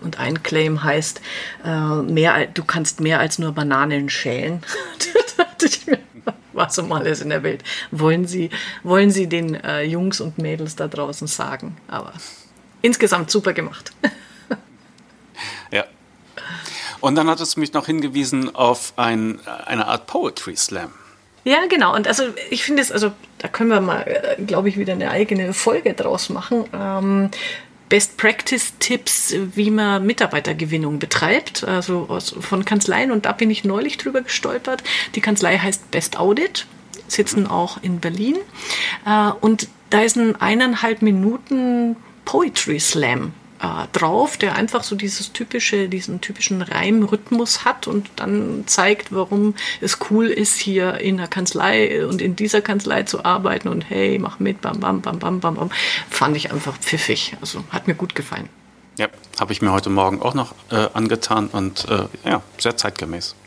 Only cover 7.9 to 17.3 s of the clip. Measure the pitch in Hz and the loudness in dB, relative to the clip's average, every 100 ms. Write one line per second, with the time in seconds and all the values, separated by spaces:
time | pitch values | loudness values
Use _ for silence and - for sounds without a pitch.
7.9 | 156 156 170 175 180 165 - - - 175 | 0 2 4 0 -2 -4 -4 -10 -6 2
8.9 | 185 202 196 180 170 165 156 - 151 156 | 6 6 6 2 0 -2 -4 -4 -2 0
9.9 | 170 190 - 160 156 156 160 156 156 156 | 0 0 -2 -4 -4 -4 -4 -6 -6 -6
10.9 | 147 143 147 151 - - 135 - 160 - | -6 -6 -6 -6 -6 -6 -8 -10 -14 -12
11.9 | - - 170 - - - - - - 233 | -10 -10 -16 -18 -20 -20 -20 -20 0 0
12.9 | 240 208 180 160 208 196 170 160 - - | 4 4 2 2 0 2 -2 -4 -10 -18
13.9 | - - - - - - - - - - | -4 -4 -4 -14 -14 -10 -10 -12 -20 -20
14.9 | _ _ _ - - - - - 101 - | _ _ _ -20 -14 -14 -14 -4 -4 -4
15.9 | - _ _ - - - 175 - - - | -10 _ _ -20 -16 -12 -12 -12 -10 -10
16.9 | - 139 151 160 | -2 2 4 4